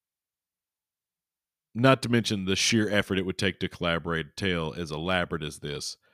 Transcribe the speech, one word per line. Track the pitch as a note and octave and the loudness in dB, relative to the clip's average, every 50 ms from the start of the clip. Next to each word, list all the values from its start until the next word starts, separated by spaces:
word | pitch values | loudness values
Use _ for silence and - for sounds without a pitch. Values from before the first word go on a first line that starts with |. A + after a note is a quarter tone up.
| _ _ _ _ _ _ _ _ _ _ _ _ _ _ _ _ _ _ _ _ _ _ _ _ _ _ _ _ _ _ _ _ _ _ | _ _ _ _ _ _ _ _ _ _ _ _ _ _ _ _ _ _ _ _ _ _ _ _ _ _ _ _ _ _ _ _ _ _
not | - A2 A#2+ C3+ C3 - | -2 4 6 6 6 6
to | - A#2 | 4 2
mention | A#2+ A#2 G#2 - A2 G2+ F#2 | 2 2 2 0 -2 -2 0
the | F#2 F#2+ | 0 0
sheer | F#2 - - A#2 A2+ G#2+ G2 | 0 2 4 4 4 4 4
effort | G2+ G#2 F#2+ - G2 | 2 2 2 2 0
it | F#2 F#2 | 0 0
would | F#2 F2+ - | -2 -2 -2
take | G2+ F#2+ F2 - | -2 -2 -2 -2
to | F#2+ F2 | -6 -8
collaborate | - - F2 E2+ E2+ E2+ D2+ F2 E2+ D#2+ D#2 | -6 -4 -2 0 0 0 -2 -2 -2 -4 -4
a | D2 - | -6 -8
tale | - G2+ F#2+ F2+ E2+ D#2+ D#2 B1 | -4 -2 -2 -2 -2 -2 -4 -6
as | D2 F2 D2 | -6 -8 -6
elaborate | D#2 D2 E2 F2+ F#2 F2+ F2 - E2+ D#2+ | -6 -6 -2 0 0 0 0 -2 -4 -6
as | D2+ D2 C#2+ - | -6 -8 -10 -10
this | - D2 C#2+ C#2+ - - - - _ _ | -8 -8 -8 -6 -8 -10 -10 -14 _ _